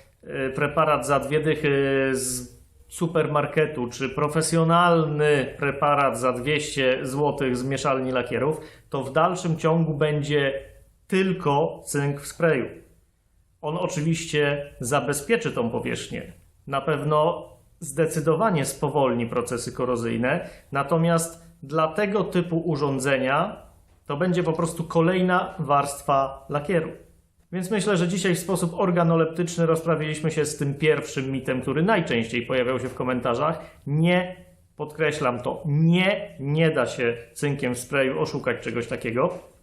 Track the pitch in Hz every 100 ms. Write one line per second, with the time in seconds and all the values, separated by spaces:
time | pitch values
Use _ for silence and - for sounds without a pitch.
0 | - _ - 139 131 131 147 156 156 143
1 | 127 139 131 151 147 151 151 139 139 135
2 | 135 131 127 123 123 - - _ - -
3 | 170 170 147 147 147 - 151 139 120 -
4 | 135 135 147 160 156 165 165 170 175 170
5 | 151 147 151 147 127 - 143 139 147 143
6 | 139 117 127 123 123 147 147 - 131 131
7 | 139 135 147 - 131 123 131 135 156 131
8 | 127 127 120 113 135 156 - - - 143
9 | 120 156 170 175 175 156 165 165 160 143
10 | 151 151 143 147 139 135 - - - _
11 | - 190 190 180 147 143 165 - - 147
12 | 143 143 - - 170 143 110 - - _
13 | _ _ _ _ _ _ 151 165 180 -
14 | 156 160 - 151 147 143 - - 120 143
15 | 131 139 - 226 151 131 117 120 123 117
16 | - 120 - - - _ - 139 143 147
17 | 143 151 156 - - - _ - 139 135
18 | 156 165 156 160 220 170 135 - 147 147
19 | 135 120 117 123 117 120 120 117 127 120
20 | 117 113 123 165 - - - 139 139 165
21 | 165 165 165 - - - 135 156 160 160
22 | 208 208 180 180 170 165 165 147 143 135
23 | 131 135 127 143 190 - - - _ _
24 | - 143 180 175 165 156 165 - 160 165
25 | 165 185 185 180 185 - 135 143 139 -
26 | - 139 135 - - 147 147 180 - -
27 | - _ _ _ _ 175 180 214 208 190
28 | 175 170 196 170 - 180 170 - 196 175
29 | 165 165 160 - 175 - 165 160 170 151
30 | 151 151 160 160 147 - 143 139 156 143
31 | - - 135 135 131 127 123 135 175 220
32 | 160 120 113 127 117 131 123 127 123 -
33 | 127 123 123 120 147 165 - - - 147
34 | 170 180 180 185 - _ _ - 147 -
35 | 156 147 135 120 139 - 160 147 160 175
36 | 185 202 - - 135 151 160 151 117 -
37 | 120 117 - - 147 135 127 120 - 139
38 | 131 143 156 143 123 120 - 117 117 127
39 | 123 117 165 180 - -